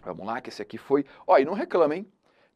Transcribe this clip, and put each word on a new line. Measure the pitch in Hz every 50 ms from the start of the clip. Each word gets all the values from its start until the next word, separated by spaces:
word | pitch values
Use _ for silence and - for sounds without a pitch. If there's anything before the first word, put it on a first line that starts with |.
| -
Vamos | - 87 85 92
lá, | 104 117 127
que | 127 120
esse | - - 104
aqui | - - 110
foi, | - - 139 147 139 - - - -
ó, | - 185 147
e | 135
não | 151 190
reclama, | 202 339 - - 180 160 143 151
hein? | 185 214 - _ _ _ _ _ _ _ _ _